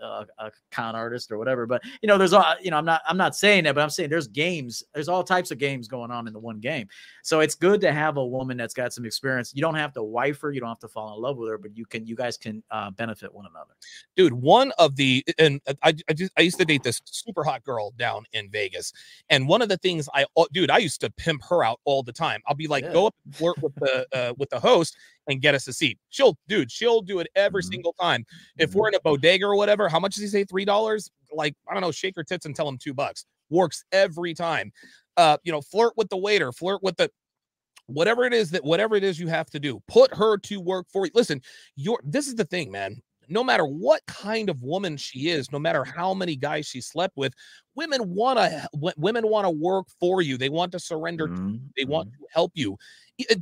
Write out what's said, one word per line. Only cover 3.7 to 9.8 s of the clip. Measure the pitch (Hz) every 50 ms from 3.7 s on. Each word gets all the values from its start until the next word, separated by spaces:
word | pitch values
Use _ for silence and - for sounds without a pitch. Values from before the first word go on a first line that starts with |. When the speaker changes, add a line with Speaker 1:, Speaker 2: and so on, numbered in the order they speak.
| 131
Speaker 1:
but | 147
I'm | 151 151
saying | 143 - 170 143
there's | 156 170 143 107
games, | 98 135 156 180 180 156 131 120 110 - - _ _
there's | 147 147 160
all | 180 185 180
types | 180 190 180 180 -
of | 165
games | 117 139 139 139 127 117 -
going | 135 123 117 117
on | 123 120 117
in | 113 107
the | 107
one | 113 117 110 107
game. | 107 131 160 139 107 - - - - - - - _
So | - 165 156
it's | 156 151 -
good | - 170 185 208 202
to | 190 160 147
have | 151 151 156 147 139
a | 131
woman | 120 123 131 131 131 127 123
that's | 117 110 -
got | 131 123 123 -
some | 123 123
experience. | 113 - - - 135 131 127 117 - -
You | 139 151
don't | 165 156
have | 156